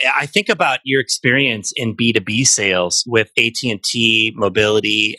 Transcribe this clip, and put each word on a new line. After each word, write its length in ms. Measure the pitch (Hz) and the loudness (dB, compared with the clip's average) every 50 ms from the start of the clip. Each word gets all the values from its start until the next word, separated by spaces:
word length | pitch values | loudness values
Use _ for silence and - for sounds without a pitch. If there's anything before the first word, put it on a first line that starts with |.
| 127 127 139 | 0 0 0
I 100 | 143 143 | 0 -2
think 220 | 147 - 202 208 - | -2 -2 -2 0 0
about 320 | 220 156 180 147 131 127 - | 0 0 0 0 0 -2 -2
your 180 | 135 135 135 | -2 -2 -2
experience 720 | 127 - - - - 131 120 135 139 131 117 107 98 - - | -2 -2 -4 -2 0 0 2 2 2 0 -2 -4 -6 -8 -6
in 180 | - 127 113 104 | -4 -4 -4 -2
B 180 | - 117 117 113 | 0 0 2 2
two 80 | 110 | 2
B 220 | 95 98 107 117 135 | 0 0 0 0 2
sales 640 | 123 - - 104 98 92 90 90 87 - - - | 2 2 2 2 0 0 0 0 0 0 -2 -2
with 240 | 120 117 113 107 - - | 0 0 0 0 0 0
A 140 | - 113 113 | 0 0 0
T 200 | 113 - - 127 | -2 -4 -4 -4
and 100 | 107 98 - | -4 -4 -4
T 480 | - - 123 117 113 113 110 110 110 110 | -4 -2 0 2 2 2 2 0 0 -2
Mobility 800 | - 107 98 90 107 107 107 107 107 101 107 107 107 107 107 104 | -2 -2 0 2 2 2 4 2 2 0 0 0 0 0 -2 -2